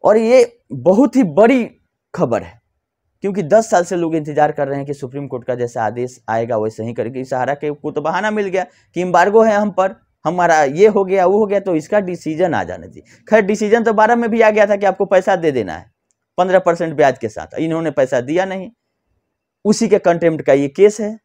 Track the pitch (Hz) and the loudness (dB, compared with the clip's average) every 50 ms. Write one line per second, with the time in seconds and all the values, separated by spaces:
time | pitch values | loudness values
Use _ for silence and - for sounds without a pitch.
0 | - - 214 226 226 226 254 262 233 240 _ _ _ _ - 127 120 170 190 220 | 4 4 2 4 4 4 4 4 4 2 _ _ _ _ -14 0 2 2 4 4
1 | 285 - - 254 247 170 139 147 214 233 277 254 220 - _ _ _ _ _ _ | 4 4 4 0 0 2 4 4 4 6 4 2 0 -4 _ _ _ _ _ _
2 | _ _ - 175 165 131 113 101 85 85 _ _ _ _ _ _ _ _ _ _ | _ _ -4 -4 -2 -2 -2 -4 -6 -8 _ _ _ _ _ _ _ _ _ _
3 | _ _ _ _ - 196 190 208 175 143 196 226 220 - 190 180 175 - 190 175 | _ _ _ _ -8 -6 -4 -4 0 2 2 2 2 2 0 0 0 0 -4 -4
4 | 170 160 160 160 151 156 147 151 147 151 147 147 143 135 139 143 139 143 143 139 | -4 -2 -4 -4 -6 -4 -2 0 0 0 0 -4 -4 -4 -4 -8 -6 -8 -10 -10
5 | 139 123 131 143 143 135 135 123 120 - 123 123 120 117 - 127 113 107 117 120 | -10 -12 -10 -12 -10 -10 -10 -10 -6 -8 -6 -4 -6 -6 -4 -4 -4 -4 -4 -4
6 | 123 123 - _ _ - 113 113 117 113 120 110 107 110 110 - 113 117 117 120 | -8 -8 -8 _ _ -4 -4 -4 -2 -2 -2 -2 -2 -4 -6 -8 -10 -8 -6 -6
7 | 107 117 135 127 131 131 135 127 127 127 143 147 - 151 147 147 - 151 - 151 | -8 -6 -6 -10 -8 -6 -4 -4 -2 -4 -4 -6 -6 -8 -8 _ -10 -8 -8 -4
8 | 143 156 165 180 208 214 214 214 202 190 175 185 180 - _ _ _ _ _ 170 | -4 -4 -4 -2 -4 -2 -4 -4 -4 -2 -4 -4 -4 -6 _ _ _ _ _ -6
9 | 180 180 175 170 175 208 202 226 220 226 208 202 208 208 180 - 190 196 - _ | -4 0 2 2 2 4 4 4 4 4 2 0 -2 -2 -2 -2 -2 -2 -4 _
10 | _ _ _ _ _ 151 175 180 175 170 160 156 151 135 139 165 208 220 208 202 | _ _ _ _ _ -4 -2 0 2 4 4 4 2 0 2 4 4 4 4 2
11 | 196 185 190 196 180 180 196 214 220 196 202 196 196 196 175 156 147 - 208 208 | 0 0 0 2 2 2 2 2 0 0 -2 -2 -2 -2 -4 -4 -2 0 -2 -2
12 | 196 180 180 170 - 160 156 151 185 175 135 104 90 85 90 90 82 92 - - | 0 -2 -8 -8 -6 -8 -2 -2 -2 0 0 -2 -4 -6 -10 -14 -14 -20 -20 -20
13 | _ _ _ _ _ - 214 226 202 185 214 208 220 208 214 233 220 233 214 214 | _ _ _ _ _ 2 2 2 2 2 -2 -2 0 0 2 2 2 0 2 2
14 | 220 220 240 240 233 226 220 226 220 214 214 214 208 202 208 202 202 190 190 - | 4 4 2 0 0 -2 -2 2 2 2 4 2 2 2 2 0 0 -2 0 -2
15 | 202 180 196 185 185 220 196 180 160 156 135 123 104 87 80 85 104 _ _ _ | -2 2 2 0 2 2 -2 0 0 0 0 0 -4 -4 -8 -12 -16 _ _ _
16 | _ _ _ _ _ _ _ - 180 190 180 185 180 175 165 165 175 160 147 143 | _ _ _ _ _ _ _ -2 0 2 2 2 2 2 0 0 -4 -6 0 2
17 | 147 135 123 - - 107 - 85 78 76 - - 156 165 160 165 165 156 139 147 | 2 2 2 -2 -8 -8 -8 -10 -14 -10 -8 -6 -4 -4 -4 -4 -4 -4 0 -2
18 | 135 127 143 123 120 135 160 180 190 190 185 190 180 226 _ _ _ _ _ _ | -2 0 0 -4 -4 -2 -2 -2 -2 -2 -6 -10 -12 -14 _ _ _ _ _ _
19 | _ _ _ _ _ _ _ _ _ _ _ _ _ 208 208 - 226 196 208 190 | _ _ _ _ _ _ _ _ _ _ _ _ _ 0 2 2 2 2 2 2
20 | - 180 170 165 170 165 160 147 143 - 135 139 143 139 139 - 196 208 208 - | 2 2 0 2 0 0 -2 0 0 2 2 2 2 -2 _ 4 4 4 4 0
21 | 214 208 220 214 | -8 -8 -8 -12